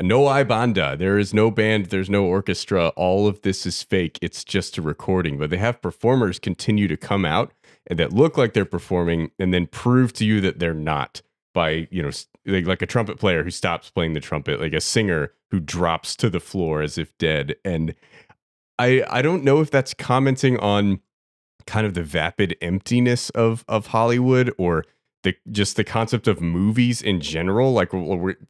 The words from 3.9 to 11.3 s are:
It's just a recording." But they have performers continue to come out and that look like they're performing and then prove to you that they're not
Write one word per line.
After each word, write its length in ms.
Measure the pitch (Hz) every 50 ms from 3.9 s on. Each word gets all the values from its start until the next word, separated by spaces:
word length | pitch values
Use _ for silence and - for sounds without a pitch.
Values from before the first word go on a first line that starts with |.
| - 95 90 82 - - -
It's 200 | 87 - - -
just 340 | - - 98 87 - - -
a 40 | 82
recording." 560 | 78 76 - - - 95 92 87 80 71 69
But 120 | 76 76
they 80 | 85 92
have 220 | 104 117 120 - -
performers 580 | - - _ - 117 131 131 120 95 87 -
continue 480 | - - 87 - - - 107 104 101 92
to 80 | 76
come 280 | - - - 101 98 95
out 280 | 80 78 98 127 - _ _ _ _ _ _ - -
and 100 | - 82
that 140 | 80 - 85
look 260 | 107 147 165 - -
like 140 | 127 113 -
they're 120 | 113 98
performing 680 | - - 85 - - 95 90 87 85 85 82 82 78 _ -
and 120 | 95 90 92
then 140 | 90 87
prove 460 | - - - - 120 123 127 131 117 -
to 120 | - 113
you 160 | 107 110 104
that 200 | 95 92 - -
they're 120 | 85 85 80
not 480 | 78 76 78 78 71 62 - - - - _